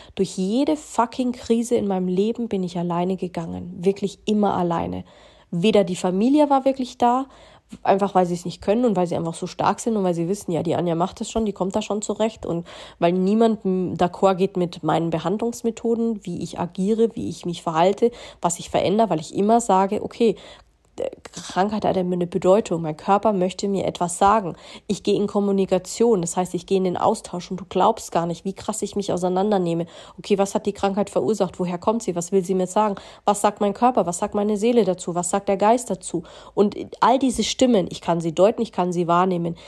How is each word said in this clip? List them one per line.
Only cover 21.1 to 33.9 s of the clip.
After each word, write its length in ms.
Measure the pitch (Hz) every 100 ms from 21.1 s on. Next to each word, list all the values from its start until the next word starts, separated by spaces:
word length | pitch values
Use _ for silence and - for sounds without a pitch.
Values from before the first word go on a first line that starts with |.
| -
Krankheit 640 | - - - - 202 208
hat 120 | 196 185
eine 300 | 180 180 175
Bedeutung, 560 | 190 180 196 226 170
mein 140 | 165 156
Körper 360 | - 202 220
möchte 360 | 202 180 - 202
mir 160 | 196 -
etwas 320 | 165 175 -
sagen.“ 380 | 196 220 185 156 - - -
Ich 160 | 202
gehe 100 | -
in 140 | 202 202
Kommunikation, 920 | 202 202 196 190 185 180 - 233 214
das 160 | 170 -
heißt, 180 | 180
ich 120 | 180 -
gehe 120 | 190
in 40 |
den 140 | 185 175
Austausch 560 | - 220 - 180 175
und 80 | 185
du 40 | 190
glaubst 420 | 190 185 226 -
gar 160 | 175 170
nicht, 180 | 170
wie 80 | 196
krass 300 | 190 - 202
ich 140 | 202 208
mich 160 | 196
auseinandernehme. 760 | 180 180 185 208 202 170 165 165 - - -
Okay, 200 | - 196
was 180 | 196 208
hat 100 | 208
die 60 |
Krankheit 360 | 202 196 196 196
verursacht? 520 | 185 185 214 185 -
Woher 180 | 180 180
kommt 240 | - 226
sie? 140 | - 175
Was 160 | 170
will 120 | 196
sie 100 | 180
mir 120 | 185 180
sagen? 300 | 214 214 196 - -
Was 160 | - 202
sagt 200 | 208 202
mein 140 | 208
Körper? 320 | 196 247